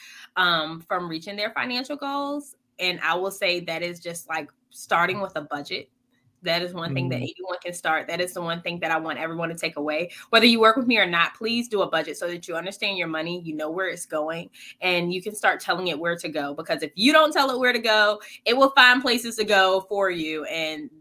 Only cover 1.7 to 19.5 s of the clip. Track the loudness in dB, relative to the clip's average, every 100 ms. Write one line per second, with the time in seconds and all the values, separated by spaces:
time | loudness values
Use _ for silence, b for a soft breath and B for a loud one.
1.7 | -4 -6 -8 -6 -4 -4 -6 -10 -18 _
2.7 | -4 -4 -2 0 0 -2 -2 -2 0 -4
3.7 | -4 -6 -8 -10 -10 -8 -8 -8 _ _
4.7 | -18 0 2 2 0 -6 -6 -8 -8 -8
5.7 | -10 -12 _ _ _ _ _ -2 -2 -2
6.7 | -6 -4 -2 -2 -2 -6 -8 -8 -8 -8
7.7 | -4 0 0 0 -2 -2 -4 -4 -4 -6
8.7 | -4 0 0 -2 -4 -6 -4 -4 -4 -6
9.7 | -4 -4 -2 -4 B 2 6 6 8 6
10.7 | 6 4 2 4 2 0 -2 -4 -2 -2
11.7 | -2 0 0 -2 -6 -6 -6 -8 -8 -8
12.7 | -4 -4 -2 -4 -4 -4 -6 -8 -6 -4
13.7 | -4 -4 -6 -6 -4 -4 -6 -10 B B
14.7 | -4 0 0 0 -4 -6 -2 0 0 -2
15.7 | -2 -2 -2 -2 -4 -4 -4 -4 -6 -6
16.7 | -4 -6 2 6 6 6 4 2 2 2
17.7 | 2 4 4 4 2 B B 0 4 6
18.7 | 8 8 6 4 0 0 -2 4